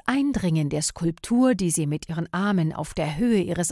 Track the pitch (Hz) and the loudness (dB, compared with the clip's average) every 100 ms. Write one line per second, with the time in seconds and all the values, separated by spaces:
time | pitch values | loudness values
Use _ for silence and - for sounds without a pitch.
0 | - 269 277 254 180 160 143 151 - - | -2 0 0 0 0 2 0 -2 -4 -2
1 | 170 165 - 240 254 196 180 165 147 151 | -4 -4 0 4 4 4 0 0 0 -2
2 | - 165 170 175 202 190 160 - 151 - | -4 -6 -4 -2 2 2 2 -2 -8 -4
3 | 156 151 240 214 180 175 175 | -4 0 2 2 0 -2 -4